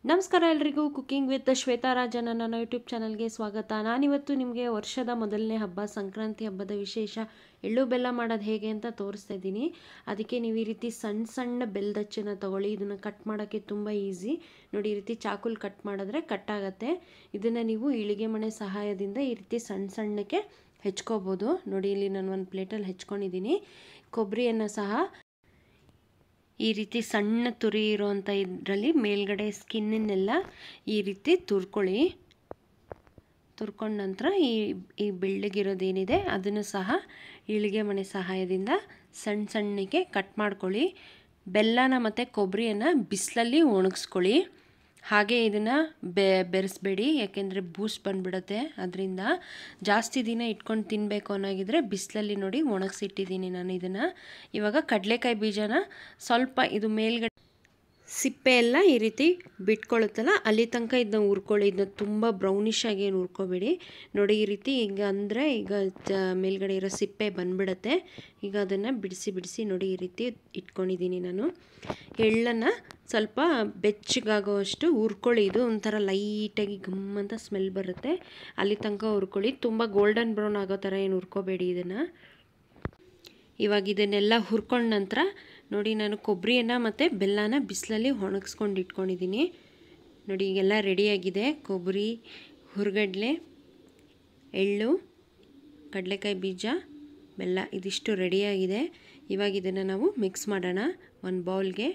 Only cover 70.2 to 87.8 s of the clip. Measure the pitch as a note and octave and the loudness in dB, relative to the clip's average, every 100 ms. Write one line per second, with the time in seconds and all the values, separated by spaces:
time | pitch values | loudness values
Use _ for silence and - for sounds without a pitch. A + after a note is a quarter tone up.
70.2 | A#3+ A#3+ _ - - - F#3 F#3 F3+ F3+ | -6 -6 _ -14 -10 -4 -2 0 -2 -2
71.2 | F3+ F#3 C#4 - - - - - - - | -4 -2 -2 -4 -20 -18 -12 -12 -10 2
72.2 | A3 A3 A#3 A3+ B3 A#4+ - - - A3+ | 4 4 2 2 2 0 -6 -20 -2 0
73.2 | G#3+ - D#4+ C#4 G#3 G3 G#3 G#3 - B3+ | 0 2 4 4 0 2 0 0 -2 -2
74.2 | G#3+ G#3+ G3+ G3+ G3 - D#4+ C4 A3 G3+ | 2 2 2 0 0 0 4 4 2 2
75.2 | B3 A#3 G3 G3+ B3 A3 G#3+ G#3+ G3+ G3 | 2 4 4 4 2 2 0 0 2 0
76.2 | G#3 G#3 G#3+ G#3+ G3+ G3+ F#3+ F#3+ G3 G3+ | 0 -2 -2 -2 -4 -4 -6 -6 -4 -4
77.2 | G3+ A3+ - G3 F#3+ F#3 F#3 F3+ B3+ F4+ | -4 -6 -6 -2 -2 -2 -6 -6 -2 -4
78.2 | - - - - G3+ G#3 G#3+ G3+ A3 G#3 | -4 -18 -12 -2 0 0 -2 -2 0 0
79.2 | F#3+ G3+ G#3 - B3 A3 A3+ G3 G#3 G#3+ | 0 0 0 0 -2 0 2 4 4 4
80.2 | A#3 G#3+ G#3 G#3 F#3+ G3 G3 F#3+ G3 F#3+ | 2 0 0 0 -2 -2 -2 0 0 0
81.2 | F#3 G3+ F#3 F#3 F3+ F3+ F3+ G3+ E4+ - | -2 -6 -2 -2 0 -2 -4 -4 -6 -6
82.2 | - - _ _ _ - - - - _ | -20 -20 _ _ _ -10 -10 -10 -20 _
83.2 | - - _ - G#3 G#3 F#3+ G3 G#3 G3+ | -20 -20 _ -2 2 2 2 2 4 4
84.2 | G#3 A#3 A3 A3 G#3+ B3 A#3 G#3+ G3 A#3 | 6 4 4 0 2 2 4 2 2 2
85.2 | F#4 - - - - G3+ G#3 A3 G#3+ G#3 | 0 0 -18 -20 -6 -2 0 0 0 -2
86.2 | - G3 G3+ B3 A3+ B3 A#3 G#3+ D#4+ G#3+ | -2 0 4 2 4 2 0 2 0 2
87.2 | G3 G#3 G#3 C#4 G#3+ G3 | 2 2 2 0 0 -6